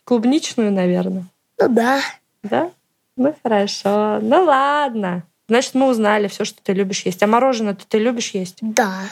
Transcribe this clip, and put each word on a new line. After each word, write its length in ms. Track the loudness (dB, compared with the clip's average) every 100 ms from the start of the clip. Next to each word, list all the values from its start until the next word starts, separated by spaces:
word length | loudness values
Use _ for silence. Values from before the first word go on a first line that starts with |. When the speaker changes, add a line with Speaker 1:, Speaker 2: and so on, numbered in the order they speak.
Speaker 1:
Клубничную, 680 | -2 0 2 0 -2 -2 0
наверное. 540 | 2 2 0 -2 -4 -10 _ _ -2
Speaker 2:
Ну 80 | 2
да. 320 | 2 2 0 -2 -10 _ _
Speaker 1:
Да? 280 | -4 -2 -4 -8 _ _ _ -2
Ну 200 | -2 -2
хорошо. 760 | -2 0 0 -4 -2 0 0 -2
Ну 220 | 2 4 4
ладно. 760 | 4 2 0 -2 -2 -4 -4 -8 _ 0
Значит, 280 | 0 2 0
мы 120 | 2
узнали 400 | 2 2 2 0
всё, 180 | -4 -8
что 160 | -6
ты 100 | -4
любишь 320 | -2 -2 -2 -4
есть. 160 | 0
А 60 | 2
мороженое-то 580 | 4 2 0 -2 -6 -2
ты 120 | 0
любишь 320 | 0 -2 -4
есть? 260 | -6 -8 -8
Speaker 2:
Да. 400 | -4 0 0 -2 -10